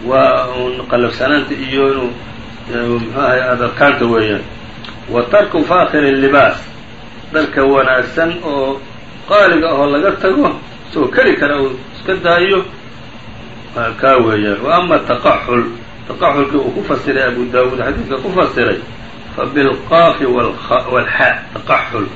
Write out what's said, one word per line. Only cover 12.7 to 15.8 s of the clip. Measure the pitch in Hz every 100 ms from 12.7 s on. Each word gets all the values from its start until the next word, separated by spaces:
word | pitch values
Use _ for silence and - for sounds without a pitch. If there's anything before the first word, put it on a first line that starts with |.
| - - - - - - - - - - -
waa | 117 113
kaa | 131 131
weeyaan. | 113 107 104 101
وأما | 127 170 180 151
التقحل، | - 120 151 - - 120 117 -